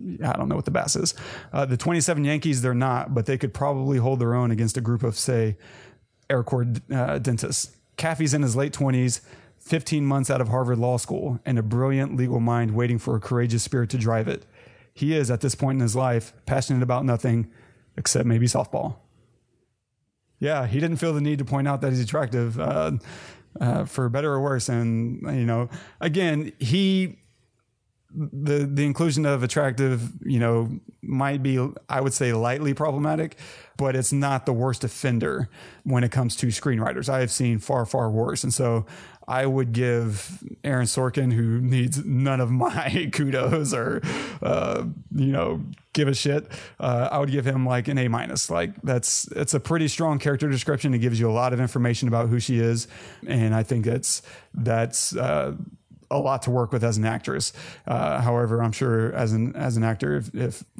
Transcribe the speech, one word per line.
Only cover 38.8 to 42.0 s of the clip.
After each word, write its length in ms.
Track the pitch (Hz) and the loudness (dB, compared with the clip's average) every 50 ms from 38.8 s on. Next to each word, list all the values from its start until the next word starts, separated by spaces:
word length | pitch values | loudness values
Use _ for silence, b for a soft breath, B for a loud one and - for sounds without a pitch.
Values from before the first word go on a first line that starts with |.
| 104 B B B B B B B B - | 0 B B B B B B B B -4
I 180 | 123 131 135 | -2 0 0
would 260 | 135 131 135 131 120 113 | 2 2 0 0 0 0
give 720 | 117 127 123 120 117 117 110 104 98 - - 185 - - - - - - | 0 0 2 2 2 0 -2 -4 -6 -8 -10 -14 -14 -14 -16 -14 -8 -4
Aaron 220 | 143 135 127 120 | -2 0 2 2
Sorkin, 460 | 113 - 135 131 127 - 143 135 127 117 | 0 0 0 0 0 0 0 2 2 2
who 280 | 117 117 113 113 120 | 2 2 2 2 2
needs 440 | 127 123 131 127 123 135 156 139 | 2 2 2 2 2 2 0 -2